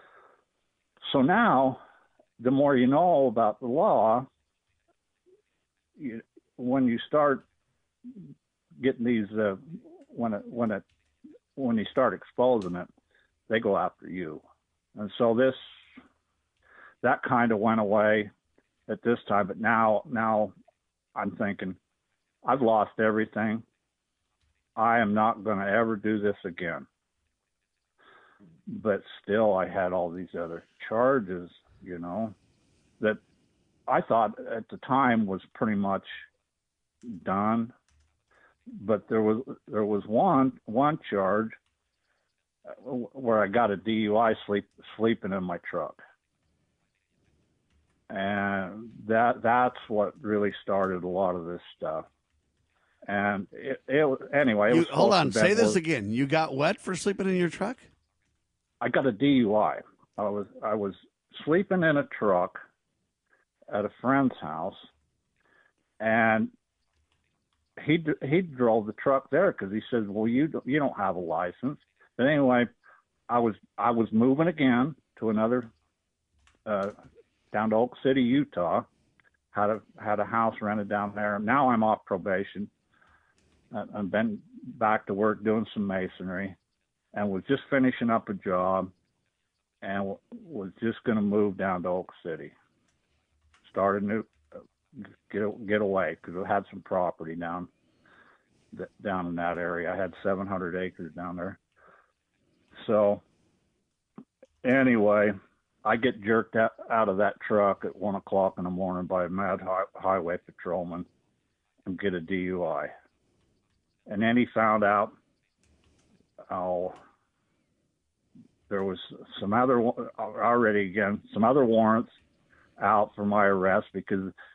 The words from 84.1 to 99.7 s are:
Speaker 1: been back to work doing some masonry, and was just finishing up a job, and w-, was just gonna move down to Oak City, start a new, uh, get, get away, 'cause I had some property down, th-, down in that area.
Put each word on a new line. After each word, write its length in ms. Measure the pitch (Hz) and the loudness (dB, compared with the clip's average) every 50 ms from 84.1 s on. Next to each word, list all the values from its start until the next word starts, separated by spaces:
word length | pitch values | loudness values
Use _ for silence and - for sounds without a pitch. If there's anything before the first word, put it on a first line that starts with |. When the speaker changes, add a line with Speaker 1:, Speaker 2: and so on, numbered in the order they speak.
Speaker 1:
been 300 | 92 104 117 113 104 - - - - - - | 0 0 0 0 -2 -6 -12 -18 -20 -18 -18
back 420 | - - 120 117 107 107 110 - | -18 -4 0 2 2 2 0 0
to 80 | - 101 | -4 -2
work 300 | 98 107 107 104 98 104 | 2 2 2 0 0 0
doing 220 | 110 110 113 110 - - | 0 0 0 -2 -4 -4
some 120 | 110 101 | -4 -4
masonry, 720 | 98 95 95 92 90 - - 92 92 90 92 98 98 92 - _ _ _ _ _ _ _ _ _ _ - | -2 -2 -2 -4 -6 -8 -10 -10 -8 -6 -6 -8 -8 -10 -14 _ _ _ _ _ _ _ _ _ _ -6
and 160 | 104 104 101 | -4 -2 -2
was 140 | 95 92 - | -2 -4 -2
just 160 | - 139 131 - - | -2 -2 -2 0 0
finishing 400 | 143 135 131 127 - - - 117 | 2 2 2 2 2 0 0 2
up 180 | 113 110 - - | 2 0 0 -4
a 60 | 101 | -8
job, 560 | 90 - 101 90 90 92 95 95 95 92 92 - _ _ _ _ _ _ _ _ _ _ _ _ _ _ _ _ _ | -6 -2 0 0 2 2 2 0 0 -2 -4 -8 _ _ _ _ _ _ _ _ _ _ _ _ _ _ _ _ _
and 160 | 107 98 98 98 | -10 -6 -4 -4
w-, 200 | 101 98 - - _ _ 240 220 208 | -4 -6 -8 -10 _ _ -20 -20 -18
was 260 | 170 147 107 98 92 - - | -14 -12 -10 -10 -10 -10 -6
just 180 | 113 117 107 - - | -6 -6 -6 -4 -2
gonna 180 | 123 110 110 | -2 0 0
move 340 | 101 101 101 107 104 101 95 | 0 2 2 2 2 0 0
down 280 | 101 - 98 92 90 85 | -2 -4 -2 -2 -2 -2
to 40 | 90 | -4
Oak 240 | 90 92 - - - - - | -4 -4 -6 -8 -16 -14 -10
City, 260 | 87 80 76 73 73 - _ _ _ _ _ _ _ _ _ _ _ _ _ _ _ _ _ _ _ _ _ _ _ | -10 -10 -10 -12 -16 -20 _ _ _ _ _ _ _ _ _ _ _ _ _ _ _ _ _ _ _ _ _ _ _
start 320 | - 98 95 101 98 104 | -4 0 0 2 2 0
a 20 | 101 | -2
new, 200 | 101 110 110 - - _ _ _ _ - | -2 -4 -4 -6 -8 _ _ _ _ -20
uh, 40 | - 62 _ _ _ _ _ - 127 98 101 - _ _ _ | -20 -20 _ _ _ _ _ -20 -20 -20 -20 -20 _ _ _
get, 360 | - 101 107 104 - 123 110 | -6 -4 -4 -4 -6 -8 -4
get 140 | 95 104 107 | -2 -2 0
away, 360 | 107 98 95 95 87 80 82 - | 0 0 0 0 0 -2 -4 -8
'cause 140 | - 90 85 | -12 -12 -10
I 100 | 90 98 | -8 -4
had 180 | 98 101 101 95 - | -2 -2 -2 -2 -4
some 120 | 101 95 | -12 -18
property 520 | - - 101 90 90 85 - - 80 80 82 | -8 -4 -2 0 0 -2 -4 -6 -10 -10 -10
down, 340 | 85 85 82 87 90 92 - _ _ _ _ _ _ _ _ _ - _ - _ _ _ _ _ _ _ _ - | -8 -8 -8 -8 -8 -10 -12 _ _ _ _ _ _ _ _ _ -20 _ -20 _ _ _ _ _ _ _ _ -14
th-, 140 | - 92 - _ _ | -14 -14 -14 _ _
down 240 | 104 104 95 92 87 | -6 -4 -4 -2 -4
in 100 | 87 85 | -4 -4
that 200 | 85 85 87 85 85 | -4 -4 -4 -4 -4
area. 340 | 87 87 | -4 -4